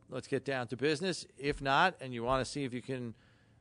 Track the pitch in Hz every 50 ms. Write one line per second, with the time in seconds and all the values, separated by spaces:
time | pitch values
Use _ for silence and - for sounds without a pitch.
0 | - - - 131 117 - - 131 120 - 139 131 123 113 - 113 123 151 156 139
1 | 170 190 165 - - - - - 131 143 143 - 143 139 135 143 170 190 175 -
2 | - 131 127 117 113 120 131 131 127 - - 147 139 131 113 123 110 - 135 127
3 | 123 117 110 - - - - _ _ _ - _